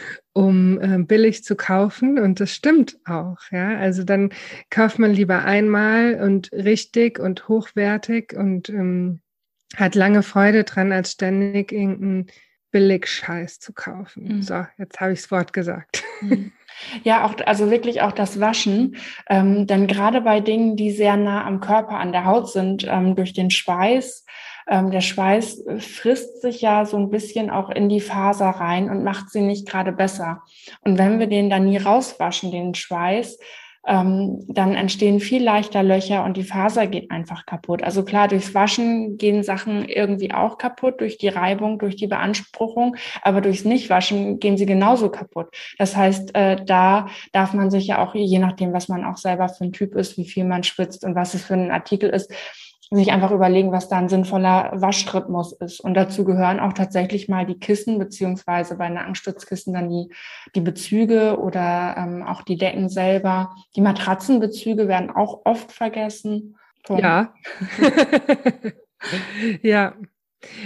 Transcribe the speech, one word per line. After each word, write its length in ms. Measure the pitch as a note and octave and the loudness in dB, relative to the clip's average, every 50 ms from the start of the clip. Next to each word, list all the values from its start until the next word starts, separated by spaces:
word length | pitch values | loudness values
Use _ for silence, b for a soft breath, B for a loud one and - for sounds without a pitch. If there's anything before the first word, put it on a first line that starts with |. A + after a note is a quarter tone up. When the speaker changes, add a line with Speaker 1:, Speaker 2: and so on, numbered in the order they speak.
| B B B B B _ - | B B B B B _ 0
Speaker 1:
um, 460 | G3 G3 F#3+ F#3+ F#3 F#3 F#3 F#3+ F#3+ | 2 4 4 6 6 4 4 2 2
äh, 160 | F#3+ G3 F#3+ F3+ | 0 0 2 2
billig 440 | E3+ D3+ G#3+ A3 A3+ A3 A3 - - | 2 4 4 6 6 4 2 0 -4
zu 120 | - G#3 | -6 -4
kaufen", 640 | - - - F#3 F#3+ G3+ G#3 - - B3 C4 C#4+ C4 | -4 -2 0 2 2 2 0 0 0 0 2 2 2
und 200 | G#3 F#3+ F#3 - | 2 2 2 0
das 120 | G3+ - - | -2 -6 -4
stimmt 440 | - - D4 D#4+ D#4 A#3 - - _ - | 0 2 4 6 6 4 2 -2 _ -10
auch, 320 | F3 E3+ D#3+ E3 F#3 F3 - - - | -8 -6 -6 -6 -8 -10 -12 -12 -8
ja. 260 | F#3 F3+ F#3 G#3 A3 | -6 -4 -4 -2 -2
Also 260 | - F#3+ F#3+ F3+ F#3+ F3+ | 0 0 0 0 0 0
dann 280 | G3 G3 G3 G3+ G3 B B B B B B B B | 0 2 2 2 0 B B B B B B B B
kauft 300 | - A3 A3+ A3 - - | 2 2 2 4 4 4
man 140 | A3 G#3+ G3+ | 4 4 4
lieber 320 | G3 G3+ F3+ F#3 - - | 4 4 2 2 0 2
einmal 720 | F#3+ G3+ G#3 G#3+ G#3+ G#3 G#3 G#3+ G#3+ A3 A3+ A#3 A#3+ A3+ - | 2 2 4 4 4 2 2 2 2 4 4 4 2 2 2
und 300 | G3+ G3 G3 G3 F#3+ - | 2 2 2 2 0 -4
richtig 680 | - G3 F#3+ G#3 A3 G#3+ - - - A#3 A#3 A#3 A#3 - | -6 -2 2 2 2 2 0 -2 2 2 2 2 2 -2
und 280 | - F#3 F#3 - - | -4 -4 -4 -4 -2
hochwertig 840 | - A3 A3+ G#3+ - - G#3 G3+ G3+ G#3 G#3 - - A3+ A3+ A3 - - | 0 0 0 0 -2 -4 -2 0 0 0 -2 -2 -2 -4 -4 -4 -6 -6
und, 340 | - G3+ F#3+ F#3+ F3+ F3+ - | -2 -2 0 -2 -2 -4 -6
ähm, 520 | G#3 G3+ F3+ F#3 F3+ F3+ F3+ F3+ E3+ - _ _ _ _ _ _ _ _ _ - - | -6 -4 -2 -2 -2 -2 -2 -4 -4 -8 _ _ _ _ _ _ _ _ _ -10 -4
hat 200 | - G3 F#3 G3 | -2 0 2 4
lange 280 | G3+ F#3 G3+ G#3 G#3 G3 | 4 4 6 6 4 4
Freude 400 | - - G3 G3 G#3 G#3+ A3 G#3 | 2 2 4 6 6 6 4 2
dran, 280 | - - F#3+ F#3+ G3 | 0 0 0 0 0
als 220 | F#3+ F#3 F3+ - - | 0 0 -2 -4 -6
ständig 580 | - G3 F#3 G3 G3 G3+ G3+ G3+ G3+ G3 - | -4 -2 0 0 0 0 0 -2 -4 -4 -4
irgendeinen 560 | A#3 G#3 G3 G3 F#3+ G3 G3 G3 F#3 F#3 F#3 b b b b b b b b _ | -4 -2 -2 -2 -2 -2 -4 -2 -2 -4 -4 b b b b b b b b _
Billigscheiß 880 | - G3+ G3 G3 F#3+ F3+ - - - - - - E3+ E3+ E3+ E3+ - - | 2 4 4 4 4 2 -2 -4 -8 -8 -8 -8 -8 -8 -10 -12 -14 -18
zu 140 | - - G3+ | -20 -20 -16
kaufen. 640 | - - - - F#3 G3 - - - - F#3+ G#3+ | -14 -12 -12 -12 -14 -16 -16 -16 -12 -8 -6 -4
Speaker 2:
Mhm. 40 | G3+ | -4
Speaker 1:
So, 240 | G3 G3 F3+ F3+ F3+ - _ | -4 -4 -6 -6 -6 -8 _
jetzt 220 | - G3 - - - | -14 -16 -12 -8 -4
habe 140 | F#3+ F#3+ F#3 | -2 -2 -2
ich 80 | F3+ | -4
das 100 | - - | -4 -2
Wort 220 | G3+ F3+ F3 - - | -2 -2 -2 -2 -4
gesagt. 500 | G3 E3+ E3+ - E3+ - _ - - - - - - | -6 -4 -6 -6 -10 -10 _ -10 -8 -8 -10 -12 -6
Speaker 2:
Mhm. 300 | G#3 G3+ C4 G3 G3 G3 _ B B B B B B B B3+ A3+ B | -2 0 0 0 -2 -6 _ B B B B B B B -10 -4 B
Ja, 220 | A3+ A3 A#3 - | 2 4 4 2
auch, 100 | G#3 G#3+ - - | 0 -2 -2 0
also 260 | - G#3 G3+ G#3 G#3 | 0 2 2 4 2
wirklich 300 | A#3 A#3 A#3 A#3+ A#3 - | 2 2 0 0 -2 0
auch 100 | - G3+ | 0 0
das 300 | G3 - G3 F#3+ - G3+ | 0 -2 -4 -2 -2 0
Waschen, 560 | G#3 A3 A3+ - - G#3 G3 G#3+ B3+ C4 B B B B B B B - | 0 0 0 0 0 0 2 2 0 0 B B B B B B B 2
ähm, 360 | G3 F#3+ F#3+ G3 G3+ G#3 G3+ | 4 4 6 4 4 4 2
denn 220 | G3 G3 G3 G3+ | 2 2 2 2
gerade 320 | F#3+ G3 G3+ G3+ A3 A#3+ B3+ | 2 0 0 2 2 2 2
bei 220 | A#3 A3+ G#3+ G#3+ | 4 4 2 2
Dingen, 340 | G#3 A3 A3 A3+ A3+ A3+ G#3+ | 2 2 2 2 2 2 0
die 160 | G#3 G#3 G#3 | 0 -2 -2
sehr 240 | G3+ G#3+ G#3 G#3 G3+ | 0 2 4 4 4
nah 300 | G#3 G#3 G3+ G3+ G#3 - | 4 2 2 0 -2 -2
am 160 | - G3 F#3+ | -4 -4 -4
Körper, 360 | G3 G3+ G#3 A3 A3 A3 G#3+ | 0 2 2 2 2 0 -4
an 140 | - - F3+ | -6 -4 -2
der 140 | F3 F3+ F3+ | -2 0 2
Haut 260 | F#3 G#3 A#3+ A#3 - | 4 2 2 2 -2
sind, 340 | - G3 F#3 F#3+ G3 G3 - - | -4 -2 -2 -2 -2 -4 -4 -2
ähm, 260 | - F#3 F#3 F#3+ F#3 | 0 2 2 2 2
durch 160 | G3 F#3 F3+ | 0 -2 -2
den 180 | - F#3+ F3+ F#3 | -2 -2 0 0
Schweiß, 760 | - - - - F3 F3+ F#3+ A3 B3 C4 B3+ C4 - - _ B B B B B B B B | 0 0 -2 -2 0 2 2 2 2 2 0 -4 -12 -18 _ B B B B B B B B
ähm, 240 | B G3+ F#3+ F#3+ F#3+ | B 0 2 2 0
der 100 | F#3 F#3 | 0 0
Schweiß 600 | F3+ - - G3 F#3+ F#3+ G3+ A3+ A3+ A3 - - - - - | -2 -2 -2 0 2 2 2 2 0 -4 -10 -12 -10 -8 -8
frisst 640 | A3 - - - - - A#3 C4 C4 - - - - | -8 -10 -12 -10 -2 0 0 0 0 -2 -12 -10 -6
sich 200 | - B3 A#3 - | -6 -6 -4 0
ja 240 | A#3 G#3+ G#3 G#3+ G#3 | 2 2 4 2 2
so 120 | G#3 G#3 | 0 0
ein 120 | G3+ G3+ G3 | -2 -2 0
bisschen 400 | G#3 G#3+ G#3+ - - A3 G#3+ G3+ | -2 -4 -4 -4 -6 -4 -4 -4
auch 200 | - G3 F#3+ F#3+ | -4 -4 -4 -4
in 180 | - - G3+ | -2 0 2
die 140 | G3+ G#3 G3+ | 2 2 0
Faser 480 | G3+ - G3 G3 G3 G3+ G3+ G3+ G3 F#3 | -2 -2 -4 0 0 0 2 2 0 0
rein 400 | F#3 F#3 F3 E3+ F3 F3+ G3 - | 0 0 -2 -2 0 0 -2 -2
und 140 | G3 G3 F#3 | -2 -2 -2
macht 260 | G3 G3 G3 - - | -4 -4 -6 -8 -6
sie 120 | - G#3+ | -2 0
nicht 260 | G3+ G3+ G3+ G3+ G3+ | 0 0 0 -4 -6
gerade 240 | - - F#3+ F#3 F#3+ | -6 -4 -4 -4 -2
besser. 520 | F3+ G3 F#3+ F#3+ G3 G3 E3+ E3 E3 - B B B B B B B B | 0 0 -2 -2 -2 -6 -8 -8 -8 -10 B B B B B B B B
Und 160 | B G3+ F#3 | B 2 4
wenn 220 | F3+ F#3+ G3 A3 A3+ | 4 4 4 4 2
wir 80 | A3+ | 2
den 220 | G#3+ G#3 G3+ G3+ G3+ | 2 2 2 2 2
dann 160 | G3 F#3 F#3+ | 2 4 4
nie 120 | G3 G3 | 4 2
rauswaschen, 760 | G3 G3 G3+ G#3+ B3+ B3+ - - - E3+ F3 F3 - F#3+ F3+ | 2 2 4 2 2 2 -2 -6 -4 -4 -4 -4 -4 -6 -6
den 220 | F3+ F3 F3 F3+ F3 | -6 -6 -6 -6 -6
Schweiß, 640 | - - - F3+ E3+ F3 F3+ G3 A#3 A#3 - - - B B B B B B B B B | -6 -8 -6 -6 -4 -2 0 0 -2 -2 -6 -12 -20 B B B B B B B B B
ähm, 560 | - G3 F#3 F#3 F#3+ F#3+ F#3+ G3 F#3+ - - - | 0 2 2 4 2 2 0 0 -2 -4 -8 -8
dann 260 | - - G3 F#3+ F#3+ G3 | -6 -2 0 2 2 2
entstehen 460 | - G3 F#3+ F#3+ - G#3 G3+ G3+ G3+ | 0 0 -2 0 2 2 4 4 2
viel 240 | G3+ - B3+ B3+ B3 | 2 0 0 2 2
leichter 400 | A3+ G#3 G#3+ G#3 - - G3+ F#3+ | 2 2 2 0 0 0 2 4
Löcher 400 | F#3+ F#3+ F#3+ F#3+ G3 G3+ F#3+ - | 4 4 2 2 0 -2 -2 -2
und 140 | F3+ F3+ | -2 -4
die 60 | F#3+ F#3 | -6 -6
Faser 440 | - G3 G3 F#3+ G#3+ - A#3+ G#3 | -4 -2 0 0 0 2 0 0
geht 240 | F#3+ F#3 F3 - - | 0 -2 -6 -8 -8
einfach 340 | - E3 E3 - F3 - - | -8 -8 -8 -10 -12 -14 -12
kaputt. 380 | - F3 E3 - - F3 E3+ - | -12 -12 -10 -6 -4 -4 -4 -2
Also 200 | F3 F#3 G3 F#3+ | -2 -2 -2 -2
klar, 240 | G3 G3+ G#3 G3+ | 0 2 2 4
durchs 280 | G3+ G3+ F#3+ F#3 G3 G3 | 4 2 0 -2 0 2
Waschen 640 | G3 G3+ G#3 - A#3+ A#3 A#3 A#3 A3+ A3 G#3+ G3+ G#3+ | 2 2 2 2 0 0 0 0 -2 -2 -6 -4 -2
gehen 240 | G#3+ G#3 G3+ G#3 G3+ | 0 2 2 2 0
Sachen 440 | G3+ F#3+ F#3+ - A3 G#3 G#3 - | -2 -4 -4 -4 -4 -4 -4 -4
irgendwie 460 | - - - G#3 G3 G3+ F#3+ F#3+ F#3 - | -4 -2 0 0 0 0 -2 -4 -2 -2
auch 240 | - G#3 G#3+ - | 0 0 -2 -2
kaputt, 440 | - - - B3 - C4 B3+ B3+ - | -4 -8 -8 -4 -2 -2 -2 -2 -2
durch 180 | A3 G#3+ A3 - | -4 -6 -4 -2
die 80 | G3+ | -2
Reibung, 500 | G3 F#3+ F3+ F3+ F#3 G3+ G3+ G#3 G#3+ A3 | -2 -2 0 0 0 0 0 -2 -2 -2
durch 180 | G#3 G#3 G3+ F#3+ | -2 -4 -4 -4
die 120 | G3 G#3 | -4 -4
Beanspruchung, 880 | G3 G3 - - G3 G#3+ - - _ - - A3+ A3+ A3+ A#3+ A#3+ B3 B3 B B B B B | -4 -2 -2 -2 -2 -2 -4 -6 _ -6 -6 -6 -4 0 0 0 0 -2 B B B B B
aber 200 | B G3+ F#3+ G3+ | B 2 2 2
durchs 220 | G3 G3 F#3 F#3+ G3+ | 2 2 0 0 0
Nichtwaschen 760 | G#3+ B3 B3+ B3 - F#3 F#3 F#3 - G3+ G3+ G3+ G3+ G3+ G#3+ | 0 0 0 2 2 2 2 2 0 -2 -2 -2 -2 -4 -2
gehen 180 | - G3+ G3 | 0 0 2
sie 80 | G3 G3+ | 2 2
genauso 440 | G3 F#3+ F#3+ G3 A3 B3+ A#3+ G#3+ G3 | 2 2 4 4 4 4 4 2 -2
kaputt. 460 | - - F#3+ - - E3+ E3+ - B B B B B | -2 -6 -14 -12 -12 -12 -12 -12 B B B B B
Das 180 | B G3 F#3+ G3 | B -2 0 2
heißt, 380 | G3+ F#3+ F#3+ G3 G3 G3 - - | 2 2 2 2 0 -4 -2 0
äh, 300 | G#3+ G3 F#3+ F#3+ F#3+ F#3+ | 2 2 2 2 0 0
da 440 | F#3+ F#3 F#3 F#3 F#3+ G3 G#3+ G3+ G3 B B B B | 2 4 6 6 6 4 4 0 -4 B B B B
darf 220 | B F#3+ F#3+ F#3+ G3 | B 0 0 2 2
man 160 | G3+ G3 G3 | 0 2 2
sich 160 | G3 G3 F#3+ | 2 0 0
ja 180 | G3+ F#3+ F3+ F3+ | 0 0 0 0
auch, 120 | F#3 - | -2 -2
je 240 | G#3 G#3 F#3+ F#3+ F#3 | -2 0 2 2 2
nachdem, 340 | F#3+ F#3 F#3 - F#3 F3+ F3 | 2 2 0 -2 -4 -2 -4
was 160 | F3+ F3 - | -4 -4 -6
man 160 | F#3 F3 F#3 | -6 -6 -6
auch 120 | G3 F#3+ | -8 -8
selber 320 | - - F#3+ F3+ F3+ F#3 F3+ | -6 -4 -4 -2 -2 -2 -4
für 160 | F#3 - F3+ | -4 -6 -8
ein 80 | F3+ F#3+ | -6 -6
Typ 200 | - G3+ G3 G3 | -6 -6 -4 -2
ist, 240 | G3 F#3 F#3 - | -4 -4 -4 -4
wie 80 | - F3 | -8 -8
viel 200 | F3 - F#3+ F3+ | -6 -4 -2 -2
man 180 | F#3 F3+ F3+ F3+ | 0 -2 -2 -2
schwitzt 420 | - - - F#3 F3+ - - - | -4 -4 -4 -6 -6 -6 -8 -6
und 80 | F#3+ E3+ | -4 -2
was 220 | F3 F3+ F3+ - | -2 -2 -4 -4
es 80 | F#3 - | -8 -4
für 100 | - F#3+ | -2 -2
ein 160 | F#3 F3+ F3 | 0 0 0
Artikel 400 | - E3+ - - G#3 G3 G#3 G3 | -2 -4 -2 -2 -2 0 0 0
ist, 240 | - G3 G3 - B B B B B B B B B B B - | 0 -2 -4 -6 B B B B B B B B B B B 0
sich 200 | G#3 G3+ F#3+ G#3 | 2 2 4 4
einfach 200 | - F#3+ F#3+ F#3+ | 4 2 2 2
überlegen, 400 | G#3 F#3+ F#3+ F3+ F3+ F#3+ F#3+ F#3 | 4 4 4 4 4 4 4 2
was 180 | F3 F3+ F3+ - | 0 -2 -2 -2
da 80 | G3 | -2
ein 120 | F3+ F3+ F3+ | 0 0 2
sinnvoller 600 | F#3+ F#3+ F#3 F#3 G3 F#3+ F#3 F#3 F#3 F#3 - - - | 2 0 0 0 0 2 2 4 4 4 2 0 -2
Waschrhythmus 800 | F#3+ F#3+ F#3+ F#3+ - - - - F#3 F3+ - F3 F3 E3+ E3+ - | -2 0 0 0 0 -2 -2 -4 -4 -4 -4 -4 -4 -4 -6 -8
ist. 260 | - F3 F3 - - | -12 -12 -12 -12 -8
Und 160 | - F#3 F#3 | -4 0 2
dazu 280 | F#3+ F#3 F#3+ - G#3 F#3+ | 2 2 2 0 -2 0
gehören 360 | F#3+ F#3 F#3 F#3 F3+ G3 - | 2 2 2 2 2 2 0
auch 140 | - G3 F#3+ | -2 -2 0
tatsächlich 540 | - F#3+ F#3+ F#3+ F#3 F3+ F#3 G#3 G3+ - | -2 -2 -2 0 -2 -2 -2 -4 -6 -4
mal 180 | - F#3+ F#3 F3+ | -2 -2 -2 -2
die 120 | F#3 F3+ | -4 -6
Kissen, 400 | - - - G#3 G#3 - A#3 A3 | -4 -2 -2 -2 0 0 -2 -2
beziehungsweise 800 | G#3 F#3+ G3+ - - G3 F#3 F#3 F#3 - - F3 F3 F3 F3 F3+ | -2 -4 -6 -6 -6 -4 -4 -4 -4 -4 -4 -2 -2 -4 -4 -6
bei 140 | F3+ F3 E3+ | -6 -6 -6
Nackenstützkissen 840 | E3+ F3 - F#3+ F#3 - - G3 F#3+ - - - F#3+ F#3 - F#3+ F3+ | -6 -6 -8 -8 -10 -10 -8 -10 -10 -10 -10 -10 -10 -10 -8 -8 -6
dann 160 | F3+ F3 F3 | -6 -4 -4
die, 200 | E3+ F3 F3 E3+ B B B B B B B B B | -4 -6 -6 -10 B B B B B B B B B
die 80 | G3 | -2
Bezüge 800 | E3+ D#3+ - - - - G3+ A3 A3+ G#3+ A3+ A3 G#3+ G#3+ G#3+ - | -2 -2 -4 -6 -6 -2 0 2 2 4 4 4 4 2 0 0
oder, 560 | - F#3 F3 F#3 F3 F3 F3 F3 F3+ F3 - | -2 -2 -2 -2 -2 0 0 -2 -2 -4 -6
ähm, 260 | - F3+ F3 F3 F3 E3+ | -6 -6 -8 -8 -8 -8
auch 200 | F3 G3+ - - | -10 -10 -8 -6
die 140 | - F#3 | -6 -4
Decken 320 | E3+ F#3+ F#3 - G3 F#3+ F#3 | -2 -2 -2 -2 -2 -4 -4
selber. 640 | F#3 F#3+ F#3 F#3 G3 G3 G3 F#3+ F#3 F#3 F#3 F#3 B B B B - | -2 0 0 2 2 2 2 0 0 0 -2 -6 B B B B 0
Die 60 | G3 | 2
Matratzenbezüge 1080 | G3+ G3 G3 G3+ - F#3+ F#3+ F#3+ - - C4 A#3 A3 G#3+ - - - A3+ A3 G#3+ G#3+ | 4 4 2 0 0 -2 -2 -2 2 2 2 2 2 0 -4 -4 -4 -2 0 0 2
werden 220 | G3 F#3 F3+ F3+ - | 2 2 0 0 -2
auch 320 | - F#3+ G#3+ G#3 - - - | 0 0 0 -2 -2 -2 0
oft 260 | G#3+ A#3 A3+ - - | 0 0 -2 -4 -12
vergessen. 840 | - - A#3 A3 G#3+ A3 G#3+ G#3+ G#3 - - G#3+ G#3 G#3+ G#3+ G#3+ b b b b b _ - | -8 -6 -6 -4 -4 -4 -6 -6 -8 -8 -6 -6 -6 -6 -8 -10 b b b b b _ -6
Punkt. 200 | - G3 F3+ F#3 | -2 0 2 4
Speaker 1:
Ja. 300 | F3 E3 F#3 A3+ - _ _ | 4 4 4 2 0 _ _
<laughs> 1300 | - - - - F#3+ - - - D#4 C4+ - E4 C4+ - D#4 - - - C#4+ C#4+ - B3+ - - - G#3+ - _ _ _ _ - B B F3+ F#3+ F#3 B G#3 G#3 A3 A3+ G3 D3+ | -18 -14 -12 -10 -10 -6 0 4 4 6 6 4 4 4 2 2 2 2 0 2 2 -2 -2 -2 -6 -10 -10 _ _ _ _ -14 B B -6 -6 -6 B -8 -6 -4 -4 -4 -2
Ja. 320 | - A3 G#3 G#3 G3 F#3 - G#3+ G3+ - _ _ _ _ _ _ B B B A3+ G#3 | 0 2 2 2 2 0 -4 -10 -20 -20 _ _ _ _ _ _ B B B -12 -12